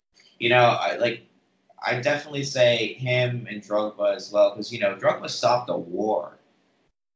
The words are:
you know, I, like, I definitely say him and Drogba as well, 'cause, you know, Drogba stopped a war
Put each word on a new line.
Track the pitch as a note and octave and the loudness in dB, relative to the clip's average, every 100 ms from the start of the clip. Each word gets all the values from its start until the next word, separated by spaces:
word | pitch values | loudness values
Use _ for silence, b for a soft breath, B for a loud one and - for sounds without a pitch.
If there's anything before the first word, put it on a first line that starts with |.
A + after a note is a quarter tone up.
| _ _ b b | _ _ b b
you | A#2 | 2
know, | B2 | 6
I, | A#2+ - - - | 6 4 -2 0
like, | A#2 A#2 - _ _ _ _ _ | -2 -2 -12 _ _ _ _ _
I | A2+ B2 | -6 -2
definitely | C3+ C#3+ D3+ C#3+ | -2 -2 -4 -8
say | C3+ - A#2+ A#2 A2 | -4 2 4 4 0
him | - B2+ B2+ B2 A#2+ G2+ | -4 -2 0 0 -2 -8
and | G#2 | -12
Drogba | G2+ G#2 G#2+ - G#2 | -4 -2 -2 -2 -2
as | F#2+ F#2+ | -2 0
well, | G#2 G2+ | 4 4
'cause, | G#2+ G2+ | 2 -8
you | A#2 | -2
know, | G2+ | -2
Drogba | F#2+ C3+ - - | 0 0 0 -4
stopped | - A#2+ A#2+ F2 | -2 2 2 0
a | F2 | -6
war | E2+ F#2 G#2+ G2+ - - _ _ _ _ _ _ _ | -6 -4 -2 -2 -4 -12 _ _ _ _ _ _ _